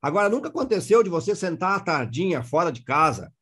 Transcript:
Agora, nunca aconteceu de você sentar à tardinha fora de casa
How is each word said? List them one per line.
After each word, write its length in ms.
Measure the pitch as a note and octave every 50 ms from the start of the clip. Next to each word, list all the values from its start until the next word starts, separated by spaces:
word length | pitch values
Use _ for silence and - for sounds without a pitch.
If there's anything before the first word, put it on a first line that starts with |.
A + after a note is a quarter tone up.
Agora, 280 | - C#3+ D3 G3+ G#3 G3+
nunca 200 | G#3+ C4+ D4 D#4+
aconteceu 520 | - E4+ C4 - G#3+ F#3+ B2 B2+ G3+ A#3
de 80 | A3+ F#3+
você 260 | E3+ E3 - G3 G#3
sentar 420 | - F#3+ F#3 E3 - F#3 F#3 G3
à 20 | G3
tardinha 640 | F#3+ - D#3+ D3 B2+ A2+ A2+ C#3+ F#3 F#3+ E3+ C3 A#2+
fora 280 | A#2+ - D#3 F3 E3+
de 120 | C3 A#2 -
casa 500 | - C3+ D3 D#3+ D#3 B2 F#2 F2+ - _ _